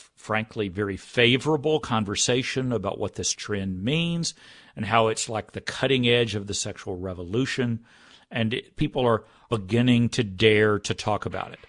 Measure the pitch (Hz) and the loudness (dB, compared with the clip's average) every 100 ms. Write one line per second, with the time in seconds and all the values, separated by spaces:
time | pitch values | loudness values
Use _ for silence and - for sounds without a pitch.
0 | - _ - 107 110 117 101 87 101 95 | -20 _ -4 -4 -2 -4 -4 -2 -4 -6
1 | - - 120 127 147 156 147 156 - 113 | -4 4 6 4 2 0 2 0 0 -2
2 | 101 101 - 123 123 131 127 113 95 - | 0 0 2 0 0 -4 -2 -2 -2 -4
3 | 98 - - - - 101 95 90 107 160 | -6 -4 -4 -4 -6 -4 -4 -4 -2 0
4 | 170 170 165 - - - - - 104 113 | 0 -2 -4 -8 -16 -20 -16 -8 0 4
5 | 113 110 - 110 - - - - 131 131 | 4 0 -4 -6 -8 -10 -10 -2 0 2
6 | 120 120 113 101 98 95 104 - 104 90 | 4 2 2 -2 -4 -6 -6 -8 -8 -8
7 | 95 90 87 110 135 - 120 113 - - | -8 -8 -4 -2 -2 -2 -2 -4 -8 -20
8 | - - _ 117 110 127 - - 151 143 | -20 -20 _ -4 -2 -4 -6 -4 -2 2
9 | 123 113 - _ - 110 95 117 123 120 | 2 2 -2 _ -4 -4 0 2 6 4
10 | 117 - 107 92 113 107 107 104 - 101 | 4 0 -2 2 4 6 4 2 -2 -4
11 | 107 104 - 92 - - | -2 -4 -4 -8 -10 -14